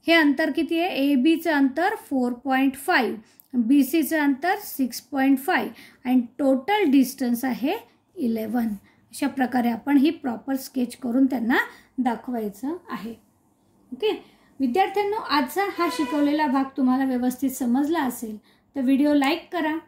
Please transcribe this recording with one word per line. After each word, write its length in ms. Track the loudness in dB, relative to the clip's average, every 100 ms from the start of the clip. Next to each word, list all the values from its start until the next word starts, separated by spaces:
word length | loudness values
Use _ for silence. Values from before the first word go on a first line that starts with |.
| 4
हे 60 |
अंतर 380 | 4 4 2 0
किती 280 | -2 -2 0
आहे? 300 | -2 0 2
एबीचं 420 | 4 4 2 2
अंतर 420 | 2 2 2 -2 -2 -4
फोर 240 | -2 -2 -4
पॉइंट 320 | -2 2 2 0
फाईव्ह, 800 | 0 0 0 -4 -14 _ _ -2
बीसीचं 640 | 4 4 4 2 0 0
अंतर 360 | 2 0 -2 -4
सिक्स 420 | -6 -6 -4 -6
पॉइंट 380 | -8 0 2 2
फाईव्ह 720 | 2 -2 -2 -10 -20 _ 0
आणि 120 | 0 0 -2
टोटल 520 | 0 0 0 0 4
डिस्टन्स 540 | 4 4 0 -2 -2
आहे 300 | -2 -2 -4 -4 -8 _ _ -6
इलेवन. 500 | -4 -4 -4 -4 -4
अशा 600 | -6 _ _ _ -6 -4
प्रकारे 400 | -2 -2 0 0
आपण 280 | -2 2 4
ही 140 | 4
प्रॉपर 460 | 0 -6 -8 -6 -6
स्केच 400 | -4 -4 -4 -4
करून 300 | -2 2 2
त्यांना 320 | 2 0 0 0 -10 _ -4
दाखवायचं 760 | -2 -2 -6 -6 -6 -6 -8 -8 -10
आहे. 220 | -12 -12 -16 _ _ _ _ _ _ _
ओके, 180 | -4 -2 -2 -8 _ _ _
विद्यार्थ्यांनो, 560 | -2 2 0 0 -2 -4
आजचा 480 | -2 -2 0 -2 -4 -2
हा 100 | -4
शिकवलेला 540 | -2 -2 0 0 2 0
भाग 180 | 0 -2 0
तुम्हाला 280 | 0 2
व्यवस्थित 460 | 0 0 -2 -2 -4
समजला 520 | -2 0 0 2 0
असेल 340 | -2 -6 -10 -12 _ _ _ -4
तर 40 |
व्हिडिओ 340 | 0 2 4
लाईक 340 | 4 2 0 -4
करा 240 | -4 -2 -4